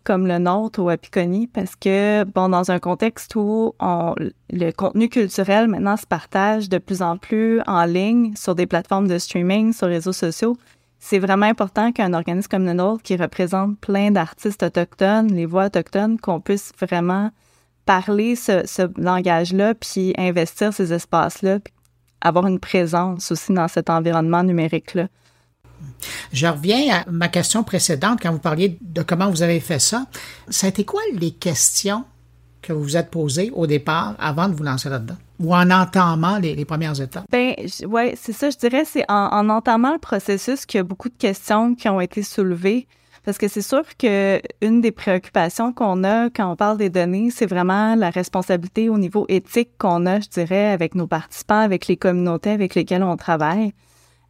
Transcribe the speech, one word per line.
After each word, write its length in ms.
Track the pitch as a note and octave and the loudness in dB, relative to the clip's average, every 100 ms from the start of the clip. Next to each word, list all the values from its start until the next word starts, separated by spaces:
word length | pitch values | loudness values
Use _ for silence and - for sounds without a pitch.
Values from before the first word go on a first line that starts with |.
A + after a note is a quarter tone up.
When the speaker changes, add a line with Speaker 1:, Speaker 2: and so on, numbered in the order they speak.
| - | 0
Speaker 1:
comme 200 | F#3 F#3 | 2 2
le 140 | F3 | 2
nôtre 420 | F3 F#3+ A3+ G#3+ | 2 0 -2 -2
ou 60 | F3 | -2
Apiconi 600 | E3 - G3+ F3 F#3+ A#3+ | -2 -2 -2 0 -2 -2
parce 280 | A3 F#3+ - | -4 -8 -4
que, 480 | G3 F#3+ G#3 G#3 | 0 2 2 2
bon, 240 | G3 F#3+ F#3 | 0 0 2
dans 240 | F3+ F#3 | 2 2
un 80 | F3+ | -2
contexte 560 | F3 F3+ A3+ - - A3 | -2 -2 -2 -4 -8 -2
où 380 | G#3 A3 A3+ - | 0 0 -2 -2
on, 340 | F#3 F3 E3+ - - - _ | -2 0 -2 -4 -6 -8 _
le 220 | F3 E3+ | -4 -2
contenu 380 | - G3 G#3 A#3 | -2 -2 0 0
culturel, 580 | B3+ G3+ - F#3+ G3+ A3+ | 2 0 0 2 4 4
maintenant, 300 | G3 G3+ G#3+ | 2 0 -2
se 80 | - | -2
partage 640 | E3 - G3 G3+ A3 G3+ | -6 -2 0 2 0 0
de 80 | F3+ | -2
plus 240 | - F#3 | -2 -4
en 160 | F3 F3 | -2 -4
plus 440 | - A3 A3+ A3+ - | -2 0 2 2 2
en 160 | F#3 | 2
ligne 500 | E3+ F3 G3 A#3+ A3+ G#3 | 2 2 2 2 2 -2
sur 180 | - F3 | -2 0
des 100 | F3+ | 0
plateformes 440 | E3+ - G3 G3 | 0 0 0 2
de 80 | F3 | 0
streaming, 560 | - F#3 F3+ G3+ A3 | -2 -2 0 2 2
sur 140 | A3+ F3+ | 0 0
les 80 | E3+ | 0
réseaux 180 | F3 | -2
sociaux, 420 | F#3 E3+ D#3+ A3+ A#3+ _ _ _ _ | -2 -4 -2 -2 -2 _ _ _ _
c'est 220 | - G3+ | -2 0
vraiment 260 | F#3+ G3 G#3 | 2 2 2
important 460 | A3+ G3 - A3+ | 2 -2 0 0
qu'un 220 | A#3+ F#3+ | 0 0
organisme 340 | E3+ E3+ F3 - | 0 -2 -4 -2
comme 160 | F#3+ F#3 | 0 0
le 80 | |
nôtre, 300 | F3 F#3 A3+ | 0 0 -2
qui 140 | - F3+ | -2 -2
représente 600 | E3 - F3+ F#3+ G3 G#3 | -2 -2 -2 0 -2 -4
plein 300 | - G3 G#3 | -2 0 2
d'artistes 540 | G3 D#3+ - G#3+ G3 | 2 0 -4 -6 -2
autochtones, 640 | F3 F3+ F3 - F#3+ G#3+ A3 | -2 0 -4 0 2 4 2
les 180 | F3+ E3 | 0 0
voix 200 | F3+ G3 | 0 2
autochtones, 520 | F#3 E3 G3 G#3+ A3+ | 0 -2 -2 0 -2
qu'on 220 | - E3 | -2 -4
puisse 320 | - G3+ - _ | -2 -4 -4 _
vraiment 520 | F#3 F3 F3 F#3 G#3+ - _ _ _ _ - | -4 0 0 0 -2 -6 _ _ _ _ 2
parler 520 | F#3+ F#3 G#3 A3+ A#3+ | 2 2 0 0 0
ce, 240 | - F#3 - | 2 0 0
ce 180 | - F3+ - | -2 -2 0
langage-là, 800 | F3 F3+ F3+ E3 F3 F#3+ G#3 A3+ | 0 2 2 2 2 2 2 0
puis 380 | - - F#3 - | -4 -2 -2 0
investir 560 | F3+ F3 E3 - G#3 | 0 0 -2 0 -2
ces 200 | G#3 F3+ | 0 -2
espaces-là, 680 | E3+ - E3+ E3 - F#3+ G3+ | -2 0 0 0 0 0 0
puis 140 | - _ _ _ _ _ | -4 _ _ _ _ _
avoir 260 | - E3 F#3+ | 0 2 2
une 140 | F#3 | 0
présence 680 | - F#3+ E3+ E3+ F#3 F3 - | 0 0 2 0 -2 -4 -4
aussi 220 | E3 - | -6 0
dans 160 | F#3 E3 | 0 2
cet 220 | - D#3+ | 0 0
environnement 540 | E3 E3 E3 D#3+ E3+ | 0 2 2 2 2
numérique-là. 680 | F#3 E3+ D#3+ D#3+ - F#3 F3 - _ _ _ _ - - C#3+ - - - - | 2 2 0 -2 -4 -4 -4 -8 _ _ _ _ -20 -20 -20 -14 -12 -12 -8
Speaker 2:
Je 160 | B2+ E3 | -2 0
reviens 460 | D3 E3 A#3 C#4+ | 0 0 2 2
à 100 | F3+ F3 | 0 0
ma 180 | E3+ E3+ | -2 0
question 360 | F3 F3 G#3+ | 0 0 0
précédente, 560 | A3 F3 - D3 G3 A#3 | 0 -2 0 2 2 2
quand 100 | E3+ | 0
vous 80 | D#3+ | -2
parliez 380 | E3+ D#3 G3 E3+ | 0 2 0 -2
de 200 | G3 D#3+ | -8 -6
comment 260 | D#3+ F3 G3 | -2 0 2
vous 140 | E3 | 2
avez 160 | E3+ E3+ | 2 2
fait 200 | - D3+ | 0 0
ça. 260 | - A#3 C4 - - - - | 0 0 -6 -12 -18 -20 -8
Ça 180 | - G3 | -2 0
a 20 | |
été 160 | G3 G#3 | 0 -2
quoi 160 | G4 A4 | -2 -2
les 180 | A3+ E3 | -2 -4
questions 760 | - F3+ D3 - - G3 G#3 C4 _ _ _ _ _ | -4 -4 0 0 0 -2 -4 -8 _ _ _ _ _
que 120 | - | -8
vous 100 | D#3 | -6
vous 140 | D3 E3 | -2 -2
êtes 140 | E3+ | -2
posées 400 | E3+ D3+ C#3 G#3 | -2 -2 0 -2
au 140 | C4 E3 | -2 0
départ 480 | D3 C#3+ D#3+ G#3 G#3 | 0 0 -2 -2 -4
avant 280 | D#3 D3 F#3+ | -4 0 0
de 60 | |
vous 100 | D#3 | -2
lancer 260 | D3+ C3 D3 | -2 -4 -4
là-dedans ? 280 | C3+ A2+ F3 - - | -6 -8 -12 -16 -6
Ou 140 | E3 | 0
en 160 | F3 F3+ | 4 6
entamant 680 | F#3 F3+ F#3+ F3 D#3+ E3 G#3 | 4 4 2 2 2 0 0
les, 180 | E3 D3 | -2 -4
les 100 | D3 | -4
premières 340 | D#3 D#3+ C#3 | -4 -4 -4
étapes ? 240 | C3+ E3+ F#3+ | -6 -10 -2
Speaker 1:
Ben, 260 | B3 B3 - | 0 0 -4
j-, 220 | F3+ - F#3 | -8 -10 -4
ouais, 280 | A3+ A#3+ - | 0 0 -4
c'est 180 | - | -10
ça, 160 | G#3+ C#4+ | -4 -4
je 80 | C#4 | 0
dirais, 280 | A#3+ B3+ D#4 | 0 0 0
c'est 180 | D4 - | -2 0
en, 180 | G3+ G3+ | 0 2
en 220 | G#3 G#3 | 2 2
entamant 440 | A3 A#3+ A3+ B3 | 2 2 2 2
le 60 | D#4+ | 0
processus 680 | - G3+ - G3 - C4+ - | -2 -4 -2 -4 -2 -6 -2
qu'il 120 | G#3 | -2
y 40 | |
a 20 | |
beaucoup 260 | F3+ F#3+ B3 | -2 -6 -10
de 80 | - | -2
questions 580 | G#3+ G3 - G#3+ A#3 A#3+ | -2 -2 0 2 2 0
qui 140 | A3 | 0
ont 100 | F#3+ | 0
été 240 | F3+ - | -2 -4
soulevées. 640 | G3+ - F#3+ E3+ F#3 A#3+ B3+ _ _ _ - | -6 -2 -2 0 0 0 -4 _ _ _ -8
Parce 120 | G3 | -2
que 100 | G#3 | -2
c'est 140 | G#3 | -2
sûr 220 | G3 C4 D#4+ - | 0 0 -2 -2
que 440 | B3+ G3 G3 F#3+ - - | 2 2 2 0 -2 -4
une 200 | G#3+ A3+ | 2 4
des 100 | A3+ | 2
préoccupations 800 | A3 - F#3 - G3+ E3+ - A#3 | 0 -2 -2 0 0 0 0 -4
qu'on 320 | B3 A3 F#3 | 0 0 2
a 260 | F#3+ A3+ A#3 | 2 2 0
quand 220 | A#3+ F#3+ | -2 -4
on 60 | E3+ | 0
parle 200 | G#3 G#3+ | 0 2
des 120 | G3+ | 0
données, 400 | F3+ F3 F#3+ A#3 | 0 0 0 -2
c'est 140 | - G#3 | 0 -2
vraiment 500 | F3+ F3+ F#3+ A3 A3+ | 0 2 2 2 2
la 140 | F#3 | 2
responsabilité 800 | F3+ F3+ F#3+ F3+ F3 F3 - A3+ | -2 -2 -4 0 -2 0 -2 0
au 80 | G#3+ | 2
niveau 280 | F3+ G#3 - | 0 -2 0
éthique 400 | F#3 - A#3+ A#3+ _ | -2 0 -2 -2 _
qu'on 280 | G3+ F3 F3+ | 0 2 2
a, 140 | G3+ | 0
je 80 | G#3 | -2
dirais, 440 | - E3+ F#3+ G#3 | -4 0 2 2
avec 220 | F#3+ E3 | 0 -2
nos 140 | F#3 E3 | -2 -2
participants, 540 | D#3+ - - - G#3+ | -4 -6 -16 0 2
avec 260 | A3 F#3 - | 4 0 0
les 80 | F3+ | 0
communautés 560 | F#3+ F3+ F3 E3 G#3 | 2 2 0 0 -2
avec 240 | G#3+ F#3+ F#3 | 0 0 0
lesquelles 260 | D#3+ F#3 | 0 0
on 140 | F#3+ E3+ | 0 -2
travaille. 580 | - D#3+ D3+ F#3+ A3 - _ _ _ _ | -2 0 0 0 -2 -4 _ _ _ _